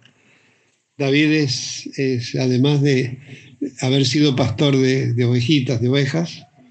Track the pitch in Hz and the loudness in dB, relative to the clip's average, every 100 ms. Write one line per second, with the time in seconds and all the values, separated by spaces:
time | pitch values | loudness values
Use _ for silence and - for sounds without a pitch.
0 | _ _ _ _ _ _ _ _ _ - | _ _ _ _ _ _ _ _ _ -6
1 | 139 143 151 156 143 - - - - - | 0 2 2 2 0 -2 -8 -12 -12 -4
2 | 135 123 120 143 131 123 139 147 143 131 | -2 -2 -4 -2 0 2 2 2 2 2
3 | 123 - - - - - - - 131 139 | 0 -6 -16 -20 -20 -10 -10 -4 -2 0
4 | 135 147 147 131 139 - 151 135 131 131 | 2 2 2 2 0 0 0 2 2 0
5 | 123 117 120 123 120 151 120 120 123 139 | 0 0 0 0 2 0 0 -2 0 0
6 | 139 160 170 - - _ - | 0 -2 -6 -8 -20 _ -20